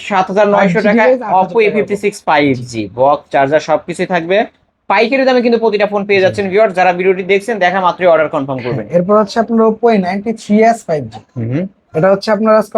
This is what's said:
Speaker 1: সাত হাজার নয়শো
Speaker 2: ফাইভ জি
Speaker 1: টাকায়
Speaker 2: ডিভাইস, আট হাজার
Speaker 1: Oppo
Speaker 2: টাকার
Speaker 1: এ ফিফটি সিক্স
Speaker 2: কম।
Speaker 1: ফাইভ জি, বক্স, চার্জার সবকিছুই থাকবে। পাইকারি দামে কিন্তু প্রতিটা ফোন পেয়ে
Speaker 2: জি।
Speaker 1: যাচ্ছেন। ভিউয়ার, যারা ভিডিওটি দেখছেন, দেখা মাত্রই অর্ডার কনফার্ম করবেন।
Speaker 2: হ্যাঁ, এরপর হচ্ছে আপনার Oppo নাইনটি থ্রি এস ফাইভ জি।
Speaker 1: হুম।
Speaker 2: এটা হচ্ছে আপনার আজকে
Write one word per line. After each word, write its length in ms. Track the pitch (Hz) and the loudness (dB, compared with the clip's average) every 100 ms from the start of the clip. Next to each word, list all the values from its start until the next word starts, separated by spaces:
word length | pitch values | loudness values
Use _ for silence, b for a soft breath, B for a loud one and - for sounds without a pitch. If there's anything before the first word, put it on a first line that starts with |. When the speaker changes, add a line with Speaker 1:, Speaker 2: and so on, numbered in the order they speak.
| - | -2
Speaker 1:
সাত 160 | 196 185 | -2 0
হাজার 160 | 190 208 | 0 2
নয়শো 260 | 202 196 214 | 2 2 2
Speaker 2:
ফাইভ 40 | |
জি 40 | 202 | 2
Speaker 1:
টাকায় 220 | 226 233 | 4 2
Speaker 2:
ডিভাইস, 100 | 254 | 2
আট 100 | 214 | 0
হাজার 100 | 180 | 0
Speaker 1:
Oppo 180 | 175 233 | 0 0
Speaker 2:
টাকার 80 | 208 | 0
Speaker 1:
এ 80 | 208 | 0
ফিফটি 200 | 196 202 | -4 -4
সিক্স 140 | 208 202 | -4 -4
Speaker 2:
কম। 60 | - | -2
Speaker 1:
ফাইভ 220 | 151 147 127 123 | 0 2 -2 -6
জি, 100 | 117 101 113 | -8 -6 0
বক্স, 260 | 135 147 - | 0 0 -2
চার্জার 300 | 143 139 151 156 | 0 2 0 0
সবকিছুই 400 | 151 - 170 180 | -4 -4 -6 -4
থাকবে। 240 | 175 165 202 240 _ _ _ - | -2 0 -2 -2 _ _ _ -2
পাইকারি 320 | 202 226 269 262 | 0 0 0 2
দামে 140 | 254 240 | 2 2
কিন্তু 140 | 226 | 0
প্রতিটা 240 | 226 208 202 | 0 0 -2
ফোন 80 | 202 202 | -2 0
পেয়ে 140 | 196 | 2
Speaker 2:
জি। 40 | 185 | 2
Speaker 1:
যাচ্ছেন। 200 | 208 196 | 0 -2
ভিউয়ার, 180 | 190 220 180 | 0 2 2
যারা 140 | 185 175 | 0 2
ভিডিওটি 240 | 185 185 185 | 0 0 0
দেখছেন, 220 | 196 202 214 180 | -2 -2 -2 0
দেখা 140 | 190 180 | 0 -2
মাত্রই 240 | 165 180 | 0 2
অর্ডার 160 | 160 151 156 | 2 2 -4
কনফার্ম 240 | 135 131 120 | -4 -6 -6
করবেন। 200 | 110 104 | -6 -2
Speaker 2:
হ্যাঁ, 120 | 170 | -2
এরপর 160 | 180 214 | 2 2
হচ্ছে 160 | 202 233 | 0 -2
আপনার 160 | 226 226 220 | -2 0 0
Oppo 180 | 220 233 214 180 | 2 0 0 0
নাইনটি 260 | 202 214 226 | -4 -6 -8
থ্রি 140 | - 208 226 | 0 2 2
এস 100 | 226 - | 0 -2
ফাইভ 140 | 156 117 | -6 -6
জি। 60 | 107 - 123 | -14 -14 -10
Speaker 1:
হুম। 260 | 113 135 190 _ _ 160 | -6 -4 -6 _ _ 0
Speaker 2:
এটা 100 | 185 | 2
হচ্ছে 160 | 196 220 208 | 2 0 0
আপনার 180 | 220 220 | 2 2
আজকে 140 | 208 | 2